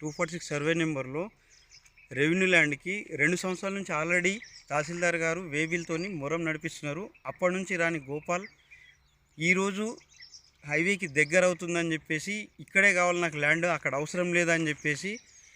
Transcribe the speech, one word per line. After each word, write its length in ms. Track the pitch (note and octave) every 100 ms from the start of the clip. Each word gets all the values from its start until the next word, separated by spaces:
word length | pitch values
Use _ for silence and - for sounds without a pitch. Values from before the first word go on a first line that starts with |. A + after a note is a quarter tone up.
టూ 100 | D3+
ఫార్టీ 200 | D3 E3+
సిక్స్ 160 | E3+ -
సర్వే 260 | D3 D3
నెంబర్లో 560 | E3 D#3+ C#3 B2+ C#3+ G#3 - _ - _ - - - -
రెవెన్యూ 360 | B2+ D3+ F3+ F#3
ల్యాండ్కి 580 | F3 D3+ C#3 F3+ G#3 - D3+
రెండు 200 | D3+ F3+
సంవత్సరాల 380 | F#3 F3+ G3
నుంచి 300 | G3 F#3+ D#3
already 360 | E3 F3+ F3+ G#3 - - -
తహసీల్దార్ 460 | D3 D3+ F3 F3 E3
గారు 240 | E3 E3
వేబిల్తోని 720 | F3+ C#3+ D#3+ E3+ E3 E3 F#3+
మొరం 360 | E3+ C#3 E3 D#3+
నడిపిస్తున్నారు. 640 | D#3 D#3+ - D3 D3+ G#3+ - C3
అప్పటి 280 | - F3+
నుంచి 220 | F#3 F#3 F3+
రాని 240 | E3+ E3 C3
గోపాల్ 340 | D3+ E3 F3 G#3+ - _ - - _ _ _ _ -
ఈరోజు 580 | E3 F#3 G3 G3 A3 - - - - - - _ C#3+
హైవేకి 380 | D3+ F3 G3 F3+
దగ్గర 380 | C3+ D3 F3+ F3+
అవుతుందని 480 | E3+ F3 E3+ E3
చెప్పేసి, 540 | D#3+ - D#3 G3 G#3 G#3 -
"ఇక్కడే 340 | D3 G3 G3+
కావాలి 280 | F3+ F3+ F3
నాకు 160 | E3+ D3
ల్యాండ్, 280 | D3 E3 F3
అక్కడ 300 | D#3 D3 C3+
అవసరం 380 | D3+ F3+ F3+
లేదని" 360 | F3 E3+ E3 D#3
చెప్పేసి 500 | D3 D3+ C#3+ F#3 G#3+ - - -